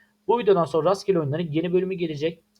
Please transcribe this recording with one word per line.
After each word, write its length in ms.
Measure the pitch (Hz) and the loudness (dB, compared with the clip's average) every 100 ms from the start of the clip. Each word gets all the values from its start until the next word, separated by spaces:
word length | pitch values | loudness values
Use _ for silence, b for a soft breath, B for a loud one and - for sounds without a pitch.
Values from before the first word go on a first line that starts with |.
| b b - | b b -2
Bu 120 | 240 | 2
videodan 260 | 208 180 | 4 2
sonra 260 | 160 160 165 | 2 2 2
Rastgele 280 | 190 - 180 | 0 0 0
Oyunların 280 | 143 156 165 | 0 -4 -2
yeni 260 | 151 175 | -2 0
bölümü 220 | 180 185 | 0 -2
gelecek. 480 | 185 170 143 160 170 _ _ | -4 -6 -4 -4 -6 _ _